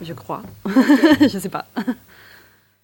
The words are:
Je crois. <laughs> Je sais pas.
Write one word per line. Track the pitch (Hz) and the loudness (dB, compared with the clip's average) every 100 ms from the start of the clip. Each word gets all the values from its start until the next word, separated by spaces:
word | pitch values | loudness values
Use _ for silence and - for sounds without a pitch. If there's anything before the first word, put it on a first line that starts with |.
Je | 160 | -16
crois. | - - 160 - - | -16 -12 -14 -14 -12
<laughs> | - 214 240 269 311 294 | -2 2 4 4 4 4
Je | 285 196 | 2 -2
sais | 190 | -8
pas. | 151 - - 208 233 _ _ - - _ _ _ _ | -10 -10 -10 -8 -8 _ _ -20 -20 _ _ _ _